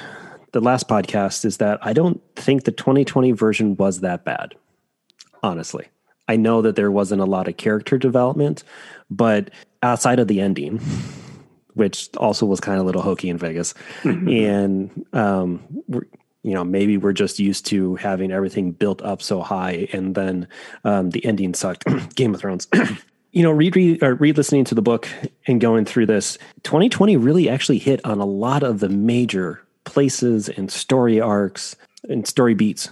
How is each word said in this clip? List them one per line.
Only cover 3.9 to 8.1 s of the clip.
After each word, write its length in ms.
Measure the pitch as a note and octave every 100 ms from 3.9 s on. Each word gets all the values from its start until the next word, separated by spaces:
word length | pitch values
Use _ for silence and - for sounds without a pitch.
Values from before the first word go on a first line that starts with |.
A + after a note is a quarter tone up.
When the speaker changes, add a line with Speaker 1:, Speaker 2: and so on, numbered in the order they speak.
| F2+
Speaker 1:
that 240 | F#2 F2
bad, 300 | - G1+ G1+ - _ _ _ _ _ _ _ _
honestly. 440 | G#2 E2+ D#2+ - - _ _ _ -
I 60 | A2+
know 240 | A2 A#2
that 120 | A2
there 160 | G2+ G2+
wasn't 300 | G2+ F#2+ G2+
a 40 |
lot 220 | F#2+ F#2+ F2+
of 100 | -
character 400 | A2 G#2+ - C3+
development, 680 | B2+